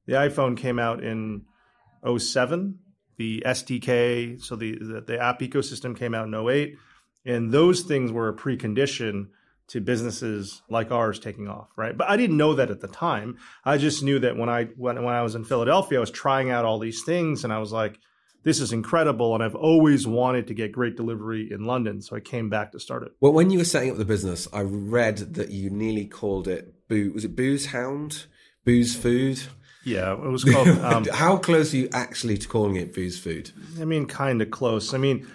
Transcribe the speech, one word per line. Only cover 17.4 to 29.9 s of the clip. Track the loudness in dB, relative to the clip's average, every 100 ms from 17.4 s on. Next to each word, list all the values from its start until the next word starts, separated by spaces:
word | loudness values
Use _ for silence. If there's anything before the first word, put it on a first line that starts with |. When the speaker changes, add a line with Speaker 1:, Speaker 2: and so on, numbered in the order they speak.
| -2
Speaker 1:
and |
I | -4
was | -4
like, | -4 -4 -6 _ _ _ _
"This | 0 0
is | 0
incredible," | -4 0 2 4 2 2 2
and |
I've | 0 0
always | 6 8 8 6 2
wanted | 2 2 0 -2
to |
get | -6 -6
great | -2 -4 -2
delivery | -6 -6 -6 -6 -6
in | -6 -4
London, | -2 -2 -6
so | -10 -12
I |
came | -8 -6 -2
back | -2 -4
to | -10
start | -10 -10
it. | -10 4
Speaker 2:
Well, | 6
when | 8 6
you | 4
were |
setting | 2 0 0
up | -2
the |
business, | 0 0 -2 -4 -6
I | -4
read | -4 -4 0 2 2 0 -6 -8
that | -6
you | -6 -4
nearly | -2 -2 -2 -6
called | -6 -4 -2 -2
it | -4 -8 -14 -2
Boo-, | 0 0
was | -2
it | -6 -2
Booze | 0 0 -2
Hound? | -4 -4 -6 -8 -10 -16 _ _ _ 4
Booze | 6 6 2
Food? | 2 2 2 -2 -8 -18 -20 -12
Speaker 1:
Yeah, | -4